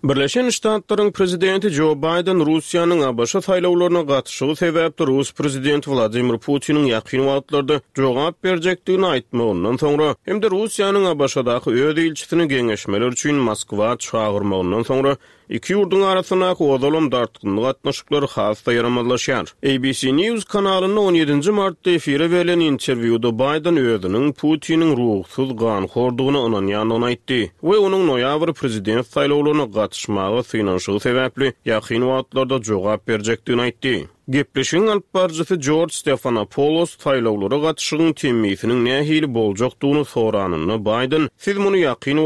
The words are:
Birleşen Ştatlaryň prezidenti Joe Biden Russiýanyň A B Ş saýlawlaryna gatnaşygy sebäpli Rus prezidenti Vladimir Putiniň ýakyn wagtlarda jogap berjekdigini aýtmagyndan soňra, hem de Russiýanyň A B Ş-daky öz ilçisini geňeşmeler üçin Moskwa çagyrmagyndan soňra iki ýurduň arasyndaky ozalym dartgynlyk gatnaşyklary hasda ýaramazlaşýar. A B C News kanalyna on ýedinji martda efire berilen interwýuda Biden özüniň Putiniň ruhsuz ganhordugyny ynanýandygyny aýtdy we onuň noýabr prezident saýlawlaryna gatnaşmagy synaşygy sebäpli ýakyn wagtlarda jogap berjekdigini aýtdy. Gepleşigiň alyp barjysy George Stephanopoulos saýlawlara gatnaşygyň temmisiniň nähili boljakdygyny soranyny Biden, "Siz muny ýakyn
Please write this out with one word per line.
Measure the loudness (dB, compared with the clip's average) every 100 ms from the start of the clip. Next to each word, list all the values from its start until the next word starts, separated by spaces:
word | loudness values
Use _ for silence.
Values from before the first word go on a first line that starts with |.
Birleşen | 0 0 0 0 0
Ştatlaryň | 0 0 -2 -2 0 0
prezidenti | 0 -2 0 0 0 0
Joe | 0 0 2
Biden | 0 0 0 2
Russiýanyň | 2 0 0 0 2 2 0
A | 0
B | 0
Ş | -2
saýlawlaryna | 0 0 2 2 2 2
gatnaşygy | 2 -2 -2 -4 -4 0
sebäpli | 0 0 -2 0 0
Rus | 2 0
prezidenti | -4 -4 -2 -2 -2 0
Vladimir | 0 0 0 0 -2
Putiniň | -2 -4 0 0 2
ýakyn | 0 -2 -2 0
wagtlarda | 0 -2 -2 0 -2 -2 -2
jogap | 0 0 -2 -4
berjekdigini | -2 0 0 -2 0 0 2
aýtmagyndan | 0 -2 -2 0 0 0 0
soňra, | 0 2 0 -2 -4
hem | -2
de | 0
Russiýanyň | 0 -2 0 0 2 0
A | 2
B | 0
Ş-daky | 0 0 0 0
öz | 2 2 2
ilçisini | 0 -2 -2 0 2
geňeşmeler | 0 0 -2 -2 -2 0
üçin | -2 -2 0
Moskwa | 0 -2 -6 -2 0 -2
çagyrmagyndan | -4 -2 0 0 -2 0 0 -2
soňra | 0 0 0 -2 _ _ _
iki | -10 -2
ýurduň | 0 2 2 2
arasyndaky | 0 0 0 0 2
ozalym | 2 2 2 2 0
dartgynlyk | 0 -2 -4 -4 0
gatnaşyklary | 0 -2 -4 -6 -2 -2 0
hasda | -2 -2 -2 0
ýaramazlaşýar. | 0 2 0 0 -2 0 -2 -4 -6
A | -2 0
B | -2
C | -2 0 0
News | 0 -2
kanalyna | -4 -2 0 0 0 0
on | 2
ýedinji | 2 2 0 0
martda | 0 0 -2 0
efire | 0 0 0 2
berilen | 2 2 2
interwýuda | 2 0 -2 0 2 2 0 0
Biden | 0 0 0 2
özüniň | 2 0 0 0 0
Putiniň | 0 0 0 0 0 2 2
ruhsuz | 0 0 -4 -6 -4 -2
ganhordugyny | 0 0 -2 -2 -2 0 0 2 0
ynanýandygyny | 0 0 -2 0 0 0
aýtdy | -2 -2 -2 -2 _
we | 0 2
onuň | 4 2 2
noýabr | 2 0 0 -2
prezident | -2 -4 -2 0 0 0
saýlawlaryna | 0 2 2 2 2 0 0
gatnaşmagy | -2 -4 -4 -2 0 0 -2
synaşygy | -2 0 0 -2 -2
sebäpli | 0 0 -2 0 -2 -2 -2
ýakyn | -2 0 -2 0
wagtlarda | -2 -2 -4 -2 -2
jogap | -2 -2 0 -4 -2
berjekdigini | -4 -2 -4 -2 0
aýtdy. | 0 -2 -2 -2 -4 _ -4
Gepleşigiň | -2 -2 -4 -2 0 2
alyp | 0 -2
barjysy | 0 0 -2 -4 -2
George | 0 0 0
Stephanopoulos | -2 -2 -2 0 -2 -2 0 2 2 0 -2
saýlawlara | -2 0 2 0 0 0 -2
gatnaşygyň | -2 -4 0 0
temmisiniň | 0 0 2 0 0 0 0 2
nähili | 0 0 0 0
boljakdygyny | 0 0 0 -2 -2 0 0 0
soranyny | 0 0 0 0 -2 -2 -2 0
Biden, | 0 2 0 0 _
"Siz | -4 0
muny | 2 2
ýakyn | 0 -2 -2 0